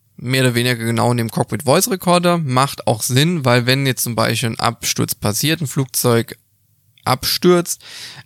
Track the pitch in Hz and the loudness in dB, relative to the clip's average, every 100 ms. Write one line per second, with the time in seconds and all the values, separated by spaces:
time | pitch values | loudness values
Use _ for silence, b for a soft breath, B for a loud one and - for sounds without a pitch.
0 | _ - 120 131 127 120 123 120 113 113 | _ -12 -4 2 2 2 0 0 0 0
1 | 113 123 113 - 123 110 139 156 214 185 | 2 0 -2 -2 -4 -2 2 2 2 -2
2 | 180 175 175 175 147 127 135 - - 110 | 0 2 2 0 0 0 0 0 -2 -2
3 | - 127 160 175 127 123 120 135 139 123 | 0 2 2 2 2 2 2 0 0 -2
4 | 120 113 117 113 117 113 117 117 - - | -4 0 0 0 -4 -2 -2 -2 -6 -4
5 | 117 - 104 101 147 160 139 - 131 - | -4 -2 -4 -2 -2 -2 -4 -4 -4 -2
6 | 123 117 113 - _ _ _ _ _ _ | 2 2 0 -10 _ _ _ _ _ _
7 | 117 131 - - 175 175 170 - B B | -4 -2 -2 0 2 2 0 -8 B B
8 | B B | B B